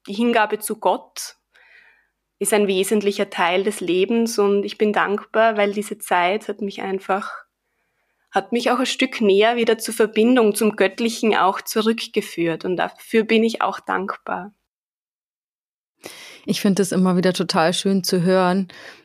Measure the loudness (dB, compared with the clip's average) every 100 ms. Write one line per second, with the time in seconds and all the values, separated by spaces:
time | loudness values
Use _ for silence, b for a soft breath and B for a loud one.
0 | -10 -2 0 2 0 -2 -6 -2 0 -2
1 | -6 -16 -16 -18 _ b b b b b
2 | b b _ _ 0 2 2 0 0 0
3 | 0 -2 -4 0 0 0 -2 -4 -2 0
4 | 0 0 0 0 2 0 -2 -2 0 0
5 | 0 -4 -2 2 2 2 0 -2 -6 -10
6 | -2 0 2 -2 -6 -8 -8 -8 -6 -6
7 | -2 -4 -4 -14 -20 _ _ _ _ _
8 | _ _ _ -4 -2 -2 0 0 -2 -2
9 | -4 0 2 4 4 2 0 0 -2 -2
10 | 0 2 4 4 4 2 0 2 0 0
11 | -4 0 0 2 2 0 -4 0 0 -2
12 | -4 -6 -6 -4 -4 -2 -4 -2 -4 -6
13 | -2 0 2 2 2 0 -2 -4 -4 -4
14 | -4 -8 -8 -8 -10 -18 _ _ _ _
15 | _ _ _ _ _ _ _ _ _ _
16 | B B B B -6 0 2 2 2 2
17 | 2 2 0 0 -2 2 2 0 0 0
18 | 0 0 2 4 2 0 -4 B B B